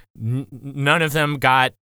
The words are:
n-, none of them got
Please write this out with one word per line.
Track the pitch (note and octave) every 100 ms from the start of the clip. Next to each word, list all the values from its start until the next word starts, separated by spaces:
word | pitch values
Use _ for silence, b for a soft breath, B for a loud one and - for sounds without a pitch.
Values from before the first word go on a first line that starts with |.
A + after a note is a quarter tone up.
| b -
n-, | A2+ B2+ -
none | B2+ C#3+ C#3 C#3+ E3
of | D#3+
them | D#3 D3 C#3+
got | C3 C3 B2+ _